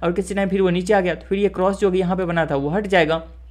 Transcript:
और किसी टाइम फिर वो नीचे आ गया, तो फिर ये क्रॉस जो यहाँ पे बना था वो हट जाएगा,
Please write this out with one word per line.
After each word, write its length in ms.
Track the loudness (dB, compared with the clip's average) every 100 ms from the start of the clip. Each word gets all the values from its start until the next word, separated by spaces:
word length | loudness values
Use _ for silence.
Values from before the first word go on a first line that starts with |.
और 100 | -2
किसी 220 | -2 -2
टाइम 140 | -2 0
फिर 140 | 2
वो 80 | 2
नीचे 240 | 2 2
आ 60 | 2
गया, 140 | 2
तो 120 | -2 -4
फिर 120 | 0
ये 100 | 0
क्रॉस 300 | 2 0 2
जो 140 | 0
यहाँ 220 | 2 0 0
पे 80 |
बना 220 | 0 0 0
था 100 | 0
वो 140 | 0
हट 160 | -2 2
जाएगा, 360 | 2 2 0 -4 -16 -20